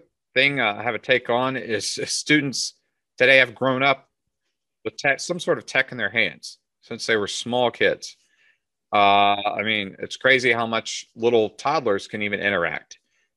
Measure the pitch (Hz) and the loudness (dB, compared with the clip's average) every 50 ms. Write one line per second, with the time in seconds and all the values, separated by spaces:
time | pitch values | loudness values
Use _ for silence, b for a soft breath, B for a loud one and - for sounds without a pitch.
0 | _ _ _ _ _ _ - 127 131 143 143 135 120 107 104 104 107 120 113 104 | _ _ _ _ _ _ 0 2 2 2 2 2 0 0 -2 -2 -4 -4 -4 -4
1 | - - 131 120 - - 120 120 127 131 131 123 - 117 110 98 - - - - | 0 2 0 2 2 0 0 0 0 0 -2 -4 -6 -4 -4 -4 -4 -4 -6 -6
2 | - - - - - - 151 151 143 139 113 - - - - _ _ _ _ _ | -6 -6 -6 -4 0 2 2 2 2 0 -4 -6 -8 -8 -10 _ _ _ _ _
3 | _ _ _ - 127 131 135 131 127 120 113 - 127 135 131 127 139 139 131 - | _ _ _ 2 4 6 6 6 6 4 0 -2 -2 0 0 2 2 0 0 -2
4 | _ _ _ _ _ _ _ _ _ _ _ _ _ _ _ _ - 110 - - | _ _ _ _ _ _ _ _ _ _ _ _ _ _ _ _ -12 -12 -10 -4
5 | - 143 135 - - - 175 180 - 185 156 120 - - - 135 127 - 135 120 | -2 -2 -2 -2 -4 -6 -8 -6 -2 -4 -4 -4 -4 -4 -2 -2 -2 -2 -4 -6
6 | 107 98 104 117 107 87 - - - - - _ _ _ _ _ _ - 117 113 | -4 -2 0 0 0 -2 -2 -8 -16 -18 -18 _ _ _ _ _ _ -14 -12 -8
7 | - - 113 107 101 92 - - - 120 120 123 123 120 - - 107 92 - - | -2 0 0 0 0 -2 -4 -6 -6 -4 0 0 0 0 0 2 2 2 2 0
8 | - - - _ _ _ _ _ _ _ _ _ _ _ _ _ _ - - 104 | -6 -16 -18 _ _ _ _ _ _ _ _ _ _ _ _ _ _ -2 2 4
9 | 101 101 101 101 101 101 101 101 101 104 - 107 104 110 110 104 98 95 - - | 4 6 6 4 4 4 2 0 -2 -4 -4 -4 -4 -2 -2 -4 -4 -6 -10 -12
10 | 104 - - - - 131 135 127 120 123 117 117 117 117 113 113 - - - - | -12 -12 -8 -2 2 4 4 4 4 2 0 0 0 -2 -2 -4 -4 -6 -10 -10
11 | - _ _ 113 113 120 120 113 107 101 - - - 139 151 160 131 113 101 98 | -12 _ _ 0 0 4 4 4 2 2 -2 -4 -4 -2 -2 0 0 0 -2 -2
12 | - - - 107 104 101 101 92 95 101 101 90 85 80 71 69 - - - _ | -4 -6 -8 -6 -6 -4 -4 -2 0 0 0 0 0 -2 -4 -6 -12 -14 -20 _
13 | _ _ _ _ _ _ _ | _ _ _ _ _ _ _